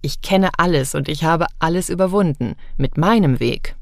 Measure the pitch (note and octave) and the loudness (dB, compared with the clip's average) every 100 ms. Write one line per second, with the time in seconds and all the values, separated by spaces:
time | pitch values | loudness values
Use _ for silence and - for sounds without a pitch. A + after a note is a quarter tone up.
0 | C#3+ - - F#3+ F#3+ - F3 D3+ C3+ D3 | -6 -6 0 2 2 2 2 2 0 -4
1 | C#3 D3+ D#3+ E3 E3 - D#3+ F3 - F3+ | -4 -2 0 0 0 -2 -2 -2 -4 0
2 | F#3 G3 F3+ C#3+ A#2 - - - C3+ - | 0 2 0 0 -4 -6 -6 -2 0 2
3 | F3 A3+ E3 B2+ A#2 A#2+ - - | 2 4 4 2 0 -2 -6 -8